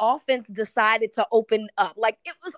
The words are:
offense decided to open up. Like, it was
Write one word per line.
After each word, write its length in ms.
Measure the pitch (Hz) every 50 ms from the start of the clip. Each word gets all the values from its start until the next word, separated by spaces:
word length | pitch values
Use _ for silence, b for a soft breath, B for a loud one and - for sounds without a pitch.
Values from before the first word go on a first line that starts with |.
offense 480 | 214 226 262 302 - - 262 247 220 -
decided 640 | 196 202 220 - - 240 214 214 220 220 226 214
to 140 | - - 214 -
open 380 | 233 226 220 - 220 214 214 208 - -
up. 160 | 196 165 156
Like, 220 | 202 226 226 220 _ -
it 100 | 339 339 _ -
was 80 | 370 -